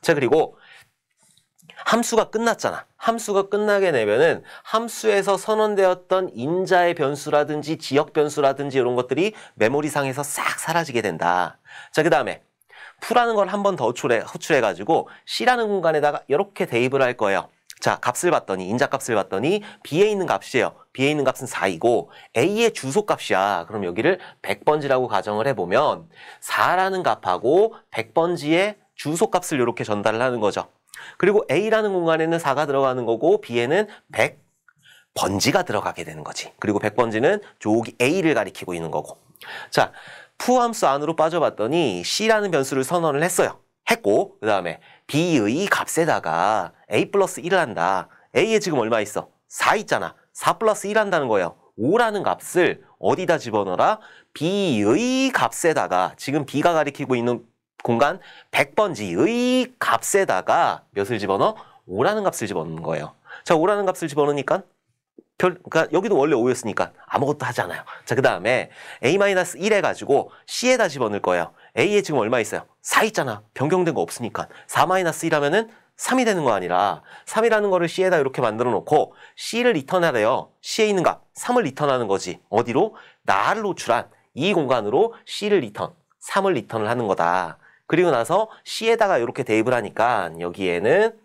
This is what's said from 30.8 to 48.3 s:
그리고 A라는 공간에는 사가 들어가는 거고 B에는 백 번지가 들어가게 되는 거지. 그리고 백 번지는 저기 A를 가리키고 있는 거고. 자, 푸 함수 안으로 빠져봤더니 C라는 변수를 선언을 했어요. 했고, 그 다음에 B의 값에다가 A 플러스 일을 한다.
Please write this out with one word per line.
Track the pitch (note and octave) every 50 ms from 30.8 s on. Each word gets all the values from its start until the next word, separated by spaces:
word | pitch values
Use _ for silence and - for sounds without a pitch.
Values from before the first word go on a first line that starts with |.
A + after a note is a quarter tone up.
| _ _ - - - - -
그리고 | _ - F#3 G#3 G#3 - -
A라는 | B2+ D#3+ G#3 A3 A3 A3 G#3+ G#3 G3
공간에는 | F3+ E3+ E3 D#3+ D#3+ D#3+ E3 E3+
사가 | E3 E3 C#3+ C3 C3+ D#3
들어가는 | C#3+ C3+ C#3 C#3 C3 B2+ B2+ A#2+
거고 | G#2+ A#2 G#2+ D3 E3 G3+ G#3
B에는 | - - A#2 A#2+ A#2+ B2 D#3 G3 G#3+ G#3 - - _ _
백 | - G#2 A#2 D3 - _ _ _ _ _ _ _ _ _ _ - _ _ _ _ _
번지가 | - - - G2 G2 - - E3+ F#3+ F3+
들어가게 | - G#2+ G2+ - - - - E2
되는 | - - - -
거지. | - - - - - _ _
그리고 | - G2+ G#2 G#2
백 | - G#2+ -
번지는 | - A#2+ A2+ G#2+ A2+ B2 D#3+ G3+ G#3 - - _ _
저기 | - A2+ G#2+ A#2 A2+ F#2+ - _
A를 | A#2+ C3 E3 G3 E3+ D#3+ C#3+
가리키고 | A#2 G#2 F#2 - - - F#2 F2
있는 | E2+ E2 D#2
거고. | D2+ D#2 D#2 - - _ _ _ _ - - - - - - -
자, | - - A#2+ - - - - - - - - _ _
푸 | _ - - B3 B3+
함수 | A#3+ A#3 A3+ - -
안으로 | D3 C3+ C#3+ D3 D#3+ D#3+
빠져봤더니 | D#3+ D#3 E3 E3 F3 D3 A2+ - - G#2 A#2 D3 E3+ E3 A#2+ F#2 F2 F2
C라는 | - - - G#3 A3 A3 G#3+ G#3 G3
변수를 | E3 C#3+ C3+ C3+ D3 C3+ C3
선언을 | - E3+ F3 E3 D#3+ C#3 C#3+ D#3+
했어요. | F#3 F3+ - E3 G2+ - _ _ _ _ _ _ -
했고, | A#3 - - G2+ G2+ C3+ G3 - - _
그 | G#2
다음에 | A2 G#2 G2 F2 E2+ D#2 - _ - - _ _
B의 | - - D3 E3+ F3+ E3 C3+ G#2 G#2 A#2 D#3+ G3+
값에다가 | F#3+ - - - - - D#3 E3+ D#3 B2 G2 - E2 D#2+ E2+ F2+ G2+ A2 G#2 F2 E2+ _ _ _ _
A | G#2 A#2 F#3+ G3
플러스 | - G3+ F#3+ F3+ - -
일을 | A#2+ F3 G3 F#3
한다. | E3 B2 G2+ E2 E2 F2+ F#2+ F#2 E2+ _ _ _ _ _